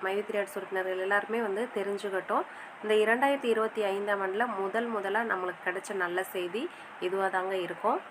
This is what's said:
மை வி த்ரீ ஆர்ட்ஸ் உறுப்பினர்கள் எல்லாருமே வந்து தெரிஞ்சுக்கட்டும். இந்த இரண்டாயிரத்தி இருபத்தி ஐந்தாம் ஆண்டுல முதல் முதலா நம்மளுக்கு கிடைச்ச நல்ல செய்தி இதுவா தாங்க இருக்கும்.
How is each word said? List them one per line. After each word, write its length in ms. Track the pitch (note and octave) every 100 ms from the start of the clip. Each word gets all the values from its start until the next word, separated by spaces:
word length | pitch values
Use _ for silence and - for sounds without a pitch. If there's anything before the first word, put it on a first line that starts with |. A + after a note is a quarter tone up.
| F#3+
மை 80 | G3
வி 60 | G#3
த்ரீ 100 | G3+
ஆர்ட்ஸ் 160 | G3 -
உறுப்பினர்கள் 440 | F#3 F#3+ F#3 F#3 F#3+
எல்லாருமே 340 | G3+ - A3+ A3
வந்து 180 | G3 B3 A3
தெரிஞ்சுக்கட்டும். 640 | G3 G3+ G#3 F#3+ F3+ A3+ F#4 - - -
இந்த 120 | G#3+ G#3+
இரண்டாயிரத்தி 460 | G#3+ A#3+ C#4 C#4 B3+
இருபத்தி 300 | A3 A3 A3 G#3
ஐந்தாம் 300 | G3 G3+ G3+ F#3+
ஆண்டுல 220 | G3 A#3+ G3+
முதல் 300 | G3 G#3+ A#3+ A3
முதலா 280 | G3 G3+ A#3
நம்மளுக்கு 360 | F#3+ F3+ F3 -
கிடைச்ச 260 | F3+ F#3 G3+
நல்ல 220 | F3+ F3+ F#3
செய்தி 300 | F#3+ F3 G3 E4 - - - F3+
இதுவா 220 | F#3+ F#3+ F#3+
தாங்க 180 | F#3 F#3+ E3+
இருக்கும். 340 | F3 G#3 D4+ -